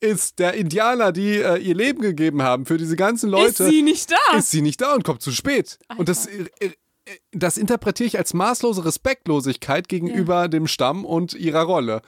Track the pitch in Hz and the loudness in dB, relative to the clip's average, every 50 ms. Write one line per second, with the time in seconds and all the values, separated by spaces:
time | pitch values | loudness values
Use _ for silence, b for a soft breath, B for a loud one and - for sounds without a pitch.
0 | 220 214 214 165 - - - - 180 180 185 214 196 156 151 208 220 233 254 240 | 0 0 0 0 -2 -4 -2 0 0 0 0 0 -2 -2 0 0 2 2 2 2
1 | 220 190 165 180 202 208 208 202 - 190 170 180 - 185 170 180 233 277 277 285 | 2 2 2 0 0 0 2 2 2 2 0 0 0 0 0 2 0 0 0 0
2 | 220 202 165 147 160 160 147 143 131 127 127 127 131 - 165 160 165 160 165 160 | -2 -2 0 0 0 0 2 2 2 2 2 0 0 -2 -2 -2 -2 -2 0 0
3 | 190 208 233 226 - 208 196 190 381 240 - - 185 302 311 311 294 302 330 311 | 2 2 0 0 0 2 4 4 4 4 4 2 2 4 4 6 4 4 2 0
4 | - - 330 392 - - 311 214 170 - - 160 147 151 135 - 247 285 294 247 | 0 0 2 2 4 4 4 4 2 2 0 0 0 0 0 0 0 0 0 0
5 | 165 - 143 113 - 143 120 117 - 269 285 226 - - - - _ - 233 208 | 0 -2 -6 -6 -6 -6 -6 -4 -2 0 0 0 -2 -2 -6 -20 _ -10 -6 -4
6 | 170 165 180 - - 190 202 202 170 - - - 208 185 156 - _ _ _ _ | -2 -2 -2 -2 -4 -6 -8 -10 -10 -10 -8 -6 -6 -6 -6 -10 _ _ _ _
7 | _ - 196 - _ _ - 170 180 170 - - 214 190 240 - - 208 185 - | _ -20 -20 -20 _ _ -6 -4 -2 -2 -2 0 0 0 0 0 0 -2 -2 0
8 | 240 226 - 202 175 - - 175 190 226 247 - - 240 214 185 165 160 147 - | -2 -2 0 -2 -2 -2 -2 0 0 0 0 0 0 -2 -2 -2 -2 -2 -2 -2
9 | - 262 269 - - 170 151 143 127 135 123 - - - 139 170 185 - 190 175 | -2 -2 -2 -2 -2 -2 -2 0 0 -2 -4 -4 -2 -2 -2 -2 -2 -2 -4 -4
10 | 170 175 240 196 180 165 175 175 175 170 156 160 160 147 - - 127 127 151 196 | -4 -2 -2 -2 0 2 2 0 0 0 0 -2 -2 -2 -2 0 0 -2 -2 -2
11 | 202 - 165 165 180 170 - - 175 160 151 160 160 165 185 160 127 113 110 110 | -4 -2 -2 -2 -2 -2 -6 -6 -4 0 0 0 2 2 0 0 0 0 -2 -4
12 | - | -6